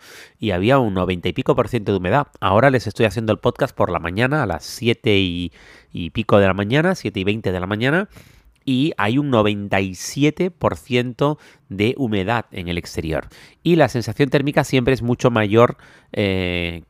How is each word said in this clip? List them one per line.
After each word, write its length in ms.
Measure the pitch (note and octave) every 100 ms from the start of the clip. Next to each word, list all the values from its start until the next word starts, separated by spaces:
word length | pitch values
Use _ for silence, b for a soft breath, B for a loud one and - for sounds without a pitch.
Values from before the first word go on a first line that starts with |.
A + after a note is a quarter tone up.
| B B B B
Y 120 | A2+
había 280 | F2 G2+ C#3
un 140 | A#2
noventa 360 | F#2 F2+ F2+ F#2
y 40 |
pico 220 | F2 - C#3
por 140 | B2
ciento 220 | A#2+ G2+
de 80 | G2
humedad. 280 | F2+ B2+ C#3+ -
Ahora 280 | G2 G2 C3+
les 180 | C3 G#2
estoy 180 | - A2
haciendo 260 | F#2 A2
el 80 | G#2
podcast 360 | B2 - C#3 -
por 140 | G2+
la 100 | E2+
mañana 440 | E2 F#2 B2+ D#3
a 20 | A#2
las 200 | E2 -
siete 520 | - A2+ A#2 B2 G2+
y, 360 | F#2 F2 E2+ B B B B
y 180 | - E2+
pico 280 | - G#2+ G#2
de 80 | G2
la 60 |
mañana, 420 | F#2 G2+ C3+ E3+ F#3
siete 260 | B2 G#2
y 20 |
veinte 300 | F#2+ G#2+ G2+
de 60 | F#2
la 60 | F#2
mañana. 420 | G#2+ B2+ D#3+ G#3 b b b b _ -
Y 220 | B2+ D3+ -
hay 200 | G2+ B2+
un 120 | D3
noventa 500 | A#2+ G#2 G#2 G2+ G2
y 160 | G2 F#2
siete 560 | - - C#3+ - F3+
por 240 | F3 G#2+ F#2+
ciento 640 | - B2 B2 A#2+ C#3+ D3+ b b _
de 260 | F#2+ G#2 C3
humedad 500 | B2+ G#2 F#2 A#2 -
en 160 | - F2
el 100 | E2+
exterior. 520 | - - D#2+ D2+ - B B B
Y 140 | D#3+ F3
la 100 | C#3
sensación 420 | B2 A2+ G#2+ C#3+
térmica 360 | D3 C#3 D#3+ C#3+
siempre 280 | C3+ B2
es 80 | C3
mucho 300 | A#2+ B2 C3
mayor, 460 | A#2 G#2+ A2 B2 - B B B
eh, 720 | - G2+ F#2+ F2+ F2 E2+ E2+ -